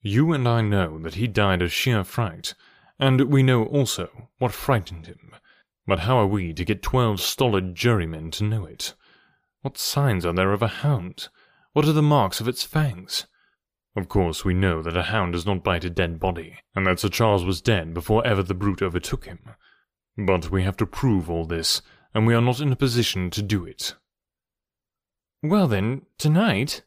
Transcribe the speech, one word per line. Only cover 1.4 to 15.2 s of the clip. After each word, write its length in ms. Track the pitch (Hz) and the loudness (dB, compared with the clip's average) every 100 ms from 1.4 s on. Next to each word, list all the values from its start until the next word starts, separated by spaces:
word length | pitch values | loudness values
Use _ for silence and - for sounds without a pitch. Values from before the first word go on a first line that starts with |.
| 101 90 | 2 4
of 100 | 87 | 0
sheer 320 | - 131 113 | 0 0 0
fright, 520 | 92 - 110 80 - - _ _ _ _ | -2 -4 -4 -6 -12 -14 _ _ _ _
and 240 | 135 131 135 | 2 4 4
we 120 | 139 | 4
know 220 | 131 127 110 | 4 4 2
also 640 | 143 131 - 87 - - _ | 0 0 -2 -8 -12 -20 _
what 140 | 127 | -4
frightened 540 | - - 123 87 87 80 | -2 0 0 -2 -14 -16
him. 280 | - - - _ _ _ _ - | -20 -20 -20 _ _ _ _ -2
But 140 | 95 | -2
how 180 | 92 127 | 2 4
are 100 | 101 | 4
we 260 | 101 87 | 2 -4
to 120 | 80 90 | -6 -4
get 180 | 101 | -2
twelve 380 | - 127 120 98 | 0 0 2 0
stolid 540 | - - 127 98 92 87 | -4 0 0 2 -2 -2
jurymen 560 | 120 110 82 80 80 | 2 2 0 -6 -10
to 120 | - | -4
know 220 | 104 110 92 | -2 -2 -6
it? 300 | - - - _ _ _ _ _ _ | -10 -12 -12 _ _ _ _ _ _
What 160 | 135 - | -12 -8
signs 480 | - - 139 98 85 | -4 0 2 2 0
are 80 | |
there 200 | 87 95 | 2 2
of 80 | 101 | 2
a 60 | 113 | 0
hound? 640 | - 147 131 - - - _ _ _ _ | 0 0 0 -2 -12 -18 _ _ _ _
What 120 | 147 147 | 2 4
are 80 | |
the 80 | 151 | 4
marks 380 | 151 147 98 - | 4 4 2 -2
of 80 | 117 | -4
its 160 | 123 | -4
fangs? 640 | - 156 147 90 92 - - _ _ _ _ _ _ - | -4 -2 -2 -4 -8 -8 -8 _ _ _ _ _ _ -10
Of 120 | 90 | -2
course, 380 | 104 87 80 98 | 0 0 -2 -2
we 80 | |
know 280 | 90 95 82 | 2 2 0
that 140 | 80 85 | -2 -4
a 80 | |
hound 300 | 87 113 | -2 -2